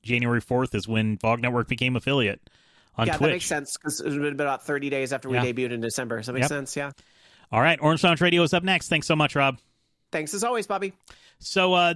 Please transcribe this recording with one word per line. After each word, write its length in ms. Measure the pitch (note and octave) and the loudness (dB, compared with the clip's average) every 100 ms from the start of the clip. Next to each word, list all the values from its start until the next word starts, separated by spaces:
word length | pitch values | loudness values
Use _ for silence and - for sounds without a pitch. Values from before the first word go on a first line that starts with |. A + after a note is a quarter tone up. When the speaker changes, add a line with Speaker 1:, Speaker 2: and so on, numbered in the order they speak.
Speaker 1:
January 400 | - A#2+ A#2+ A#2+ | -2 0 2 0
fourth 320 | - B2 C3 | 0 0 0
is 140 | G#2+ G2+ | -2 -2
when 300 | A2 A2 G#2+ | 0 0 0
Vog 200 | A2 A#2 | 0 0
Network 260 | B2 B2 A#2 | 0 -2 -2
became 280 | C3+ B2+ B2 | -2 0 0
affiliate 540 | - C#3 G#2+ - _ _ _ _ _ - | 0 2 0 -2 _ _ _ _ _ -4
on 100 | A2+ | -2
Speaker 2:
Yeah, 100 | D#3 | 2
Speaker 1:
Twitch. 100 | D3+ | 2
Speaker 2:
that 60 | |
makes 120 | F3 - | 2 -2
sense 320 | D3+ C#3 - | -4 -6 -8
'cause 220 | D3+ D3 | -8 -6
it's 140 | - C#3+ | -4 -4
been 180 | D3 | -4
about 320 | C#3 C#3+ C3+ - | -2 -4 -4 -4
thirty 240 | C#3+ C#3 | -4 -2
days 240 | C3+ C3 | -4 -2
after 160 | C3 C3 | -4 -4
we 60 | B2+ | -2
Speaker 1:
Yeah. 100 | B2+ | -2
Speaker 2:
debuted 260 | A#2+ B2 | -2 -4
in 100 | A#2+ | -4
December. 400 | A2+ - B2 A2+ | -4 -4 -6 -6
So 80 | A2 | -6
it 20 | |
makes 100 | B2 C3 | -2 -2
Speaker 1:
Yep. 40 | |
Speaker 2:
sense, 260 | D3 C3+ - | -2 -8 -8
yeah. 160 | C#3+ - _ _ _ _ _ | -10 -12 _ _ _ _ _
Speaker 1:
All 100 | A2 | 2
right, 180 | D3 E3 | 4 4
Orange 220 | D3+ D#3+ | 2 2
Lounge 180 | F3+ E3 | 2 4
Radio 220 | F3+ E3+ | 4 4
is 100 | E3 | 4
up 100 | F3+ | 2
next. 260 | F#3 F3+ - | 0 -2 0
Thanks 180 | D#3+ - | -2 0
so 80 | D#3 | 2
much, 200 | D3 D3 | 2 2
Rob. 240 | C#3 B2+ _ _ _ _ _ | 0 0 _ _ _ _ _
Speaker 2:
Thanks 220 | E3 D3+ | -6 -6
as 100 | G3+ | -4
always, 240 | A#3 A#3+ G3+ | -2 -2 -2
Bobby. 260 | G3 G3 - - - _ _ | -4 -4 -8 -20 -20 _ _
Speaker 1:
So, 340 | - G3 F#3 | -2 2 4
uh, 200 | F3+ F3 | 6 4